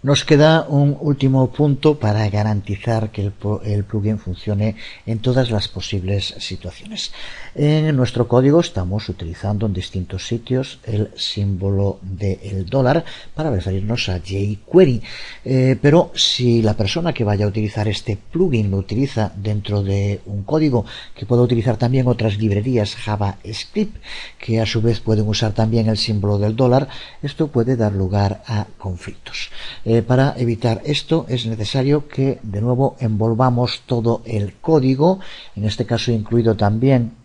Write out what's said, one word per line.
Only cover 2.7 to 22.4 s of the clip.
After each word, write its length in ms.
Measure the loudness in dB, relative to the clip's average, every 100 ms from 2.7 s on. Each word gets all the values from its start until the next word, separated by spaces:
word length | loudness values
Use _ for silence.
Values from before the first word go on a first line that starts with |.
| -4 0 0 -2
que 120 | -4
el 100 | -6
po-, 300 | -4 -4 -4
el 220 | -2 -2 -2
plugin 340 | -2 -2 -2
funcione 560 | -4 -8 -4 0 0 -2 -14 -14 -6
en 140 | -2
todas 300 | 2 2 2
las 200 | 0 -4
posibles 680 | -8 -6 -4 -2 -2 -4 -10
situaciones. 760 | -10 -10 -12 -14 -14 -10 -10 -10 -12 -12 -12 0
En 400 | 2 4 2 2
nuestro 320 | 0 0 2
código 320 | 4 6 4
estamos 480 | 2 -4 -4 -4 -6
utilizando 580 | -8 -8 -6 -4 -2 -2
en 60 |
distintos 560 | -4 -6 -8 -6 -8 -6
sitios 540 | -6 -2 -2 -2 -10
el 280 | -6 -2 -2 -4
símbolo 840 | -8 -4 -2 -2 0 0 0 -2
del 640 | -10 -4 -4 -4 -6 -8 -2
dólar 400 | 0 2 2 -2 -14 -14
para 160 | -6 -2
referirnos 600 | -2 -2 -4 -2 -4 -2
a 100 | -4
jQuery. 800 | -4 -4 -4 -6 2 6 6 2 -4 -14 -14 -12 -2
Eh, 320 | 2 2 4
pero 300 | 6 6 4 0
si 460 | -2 2 2 4
la 120 | 2
persona 400 | 2 0 0 -2
que 100 | 0
vaya 220 | 0 2 0
a 20 |
utilizar 400 | 0 -2 -2 -2
este 300 | -2 -4 -6
plugin 540 | -4 0 2 2 2
lo 60 | -2
utiliza 520 | -2 -2 -2 0 -4 -4
dentro 460 | -4 -4 -2 -2
de 360 | 0 0 0 -4 -6
un 180 | -8
código 420 | -2 0 2 2 -2 -12 -16 -14
que 100 | 0
pueda 180 | 2
utilizar 340 | 4 2 0 0
también 320 | 2 2 2
otras 280 | 2 0
librerías 600 | 0